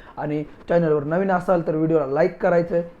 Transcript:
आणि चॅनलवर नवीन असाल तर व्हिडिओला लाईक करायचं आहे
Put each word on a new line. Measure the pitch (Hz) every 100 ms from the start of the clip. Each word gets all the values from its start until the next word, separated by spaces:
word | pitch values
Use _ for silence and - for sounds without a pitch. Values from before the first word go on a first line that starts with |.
| - -
आणि | 147 151 147 - -
चॅनलवर | 175 165 151
नवीन | 143 170 196
असाल | 180 175 175 170
तर |
व्हिडिओला | 156 160 160 135
लाईक | 143 180 -
करायचं | 190 175 170
आहे | 170 170 -